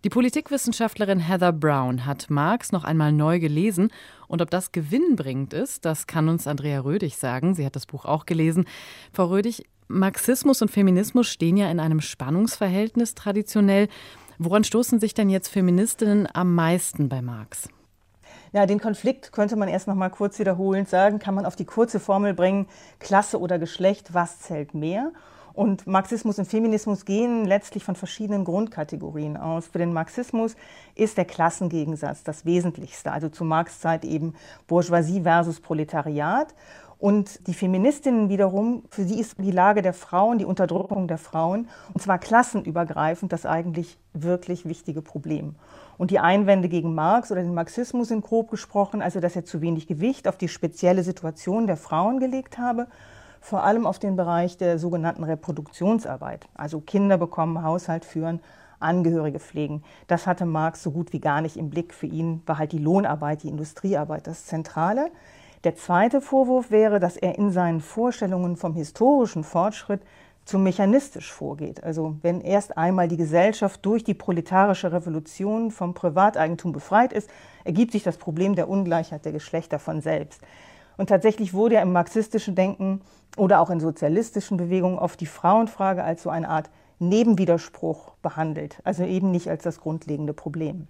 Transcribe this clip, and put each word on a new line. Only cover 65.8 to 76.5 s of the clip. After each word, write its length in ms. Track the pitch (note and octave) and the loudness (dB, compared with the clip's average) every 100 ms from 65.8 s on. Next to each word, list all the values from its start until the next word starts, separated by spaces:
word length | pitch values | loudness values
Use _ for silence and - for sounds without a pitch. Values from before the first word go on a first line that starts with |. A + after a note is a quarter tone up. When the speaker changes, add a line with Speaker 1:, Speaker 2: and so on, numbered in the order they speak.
| - F3 A3+ C4+ | 0 4 4 2
Speaker 2:
Vorwurf 480 | C4+ C4+ B3+ B3+ A#3 | 2 2 4 2 4
wäre, 300 | G#3+ A3 G#3 | 4 6 4
dass 180 | F3 - | 2 0
er 180 | F#3 F#3 | -4 0
in 140 | G3+ | 0
seinen 320 | F3+ F3 E3 | 2 2 0
Vorstellungen 720 | D3+ - A#3+ - G3 F#3 F3+ F3 | -4 -2 -2 -2 -2 -2 -2 -4
vom 180 | F3 | -4
historischen 720 | E3 D3+ - A#3+ C#4+ A#3 - | -4 -6 2 4 6 4 -2
Fortschritt 560 | D#3 F3 F#3+ G#3+ - G3+ - - - _ - | -4 0 0 -2 -6 -6 -6 -20 -20 _ -4
zu 120 | F#3+ | 2
mechanistisch 720 | F#3+ F#3 G3 B3+ C#4 - - | 2 4 4 4 2 -14 -16
vorgeht. 540 | - D3 C#3+ D3+ - | -10 -10 -8 -10 -8
Also 320 | - D#3 D#3+ D#3 | -6 -4 -4 -2
wenn 180 | E3+ F3 | -2 -2
erst 380 | - G3 - - | 2 0 0 -2
einmal 300 | E3 F#3 F3 | 0 2 2
die 100 | E3 | 0
Gesellschaft 640 | D#3+ E3 G3 A3 G3+ - | 2 4 4 2 -4 -2
durch 180 | G3 A3+ | 0 0
die 120 | A3+ | 0
proletarische 760 | G3 - F3 E3 F#3 G3+ F#3 F#3 | -4 -2 -4 0 4 4 2 0
Revolution 760 | F3 F3 D#3 D#3 - G3 A3 A3+ | -4 -4 -8 -8 -8 -4 -2 -4
vom 220 | G#3+ F3 | -4 -8
Privateigentum 800 | F3+ F3+ D#3 G3+ G#3+ D#3+ | -2 -2 4 4 4 -2